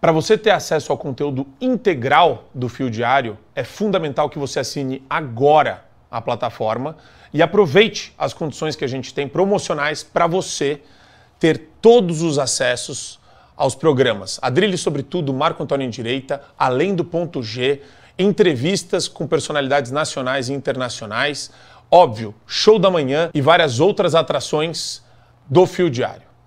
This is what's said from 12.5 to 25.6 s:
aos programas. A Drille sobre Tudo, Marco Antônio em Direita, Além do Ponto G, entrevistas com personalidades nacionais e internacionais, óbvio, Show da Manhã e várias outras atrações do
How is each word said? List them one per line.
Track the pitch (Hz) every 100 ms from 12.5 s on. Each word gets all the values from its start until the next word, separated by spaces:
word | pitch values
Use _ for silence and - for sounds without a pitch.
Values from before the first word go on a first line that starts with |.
| - 127 123 - 135 - - _ _ _ _
aos | 139
programas. | - 160 131 127 107 95 -
A | 131
Drille | 127 208 180
sobre | 190 147
Tudo, | 131 180 143
Marco | 131 156 160
Antônio | 156 139 131
em |
Direita, | 113 117 135 131 139 - _
Além | 135 127 175
do | 190
Ponto | 170 165 175 160
G, | 113 117 127 139 - - - _
entrevistas | 185 196 202 135 139 190 - 185 -
com | - 160
personalidades | 160 - 151 135 143 123
nacionais | 139 151 - 127 135 123
e |
internacionais, | 139 135 127 123 - 110 107 143 143 - - - - _
óbvio, | 170 170 110 110 104 _
Show | - - 214
da | 190
Manhã | 180 135 135 165
e | 151
várias | 135 170 160 117
outras | 165 202 180
atrações | 156 156 143 - 156 160 160 - - _ _ _ _ _
do | 139